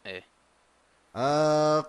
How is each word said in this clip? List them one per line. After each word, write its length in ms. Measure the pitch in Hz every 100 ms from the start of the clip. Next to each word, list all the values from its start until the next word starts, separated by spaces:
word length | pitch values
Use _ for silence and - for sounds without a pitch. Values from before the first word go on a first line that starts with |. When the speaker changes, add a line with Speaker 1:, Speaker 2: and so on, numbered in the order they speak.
| 98
Speaker 1:
إيه. 180 | 92 - _ _ _ _ _ _ _ _ 113
Speaker 2:
آه، 680 | 135 151 156 151 151 151